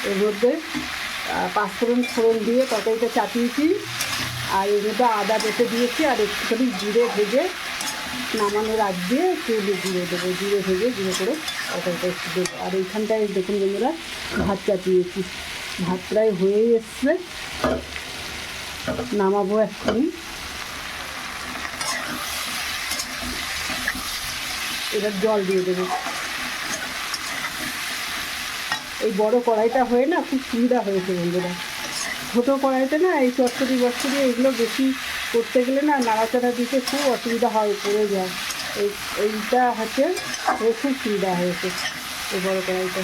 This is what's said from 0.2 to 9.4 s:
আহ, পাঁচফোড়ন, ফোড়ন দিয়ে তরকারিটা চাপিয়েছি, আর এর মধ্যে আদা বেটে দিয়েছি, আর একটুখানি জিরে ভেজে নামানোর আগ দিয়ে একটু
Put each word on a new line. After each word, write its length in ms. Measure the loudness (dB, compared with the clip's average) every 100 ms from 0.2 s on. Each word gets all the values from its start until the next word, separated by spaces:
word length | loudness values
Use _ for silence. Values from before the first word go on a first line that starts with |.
| 2 4 2 2
আহ, 920 | -2 -6 -6 -6 -8 -6 -4 -2 0
পাঁচফোড়ন, 460 | 0 -2 0 2 2
ফোড়ন 340 | 2 4 4 4
দিয়ে 280 | 2 2 2
তরকারিটা 420 | 2 2 2 2 2
চাপিয়েছি, 500 | 0 0 0 2 2 2 -2 -6 -4 -4 -4 -4 -2
আর 160 | 0 2
এর 140 | 2 2
মধ্যে 180 | 2 4
আদা 320 | 4 2 2
বেটে 280 | 2 2 2
দিয়েছি, 360 | 4 0 2 2
আর 140 | 4
একটুখানি 460 | 2 0 -2 2 2 0
জিরে 240 | 0 2 2 2
ভেজে 280 | 2 2 2 -4 -8 -6 -6 -6 -6 -6 -4 0
নামানোর 440 | 2 2 0 2
আগ 160 | 2 0 0
দিয়ে 160 | 2 2
একটু 200 | 0